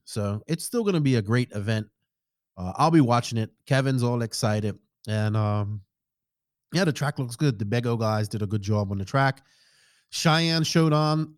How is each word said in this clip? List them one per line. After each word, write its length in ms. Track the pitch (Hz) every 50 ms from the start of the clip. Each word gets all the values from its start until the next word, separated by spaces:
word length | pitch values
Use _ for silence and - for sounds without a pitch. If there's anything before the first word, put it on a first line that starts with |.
| _
So 400 | - - 113 101 101 101 107 - -
it's 180 | 165 160 -
still 180 | - - 240 226
gonna 180 | 202 185 160
be 140 | 147 135 127
a 60 | 117
great 300 | 98 101 117 123 123 - -
event. 340 | 107 98 110 110 110 110 - _ _ _ _ _ _ _ _ _ _ _ _ _ 92
Uh, 160 | 90 90 -
I'll 160 | - 147 160
be 100 | 165 165
watching 360 | 139 117 120 120 120 - 117 113
it. 140 | 110 - _ _ _
Kevin's 380 | - 139 135 131 135 131 127 120
all 180 | 120 120 120
excited. 560 | 117 110 - - - 110 107 107 104 104 95 - _ _ _ _ - 110
And, 300 | 107 107 107 107 104 110
um, 440 | 107 104 104 104 104 101 107 101 - _ _ _ _ _ _ _ _ _ _ _ _ _ _ _ _ - -
yeah, 100 | 170 196
the 80 | 165
track 260 | 131 - 147 143 - -
looks 200 | 131 117 117 -
good. 200 | 156 143 120 101
The 80 | 107
Bego 320 | 101 117 120 117 120 117 110
guys 300 | 113 107 107 107 107 104
did 140 | - 107
a 60 | 107 95
good 140 | 110 104
job 300 | 95 104 107 104 104 98
on 60 | 101 98
the 80 | 98
track. 360 | - - 139 139 135 131 - _ _ _ _ _ _ _ _ _ _ _ _ _ _
Cheyenne 540 | - - - 165 156 160 165 165 165 165 160
Showdown, 720 | - - 170 160 160 151 151 156 151 156 156 156 156 -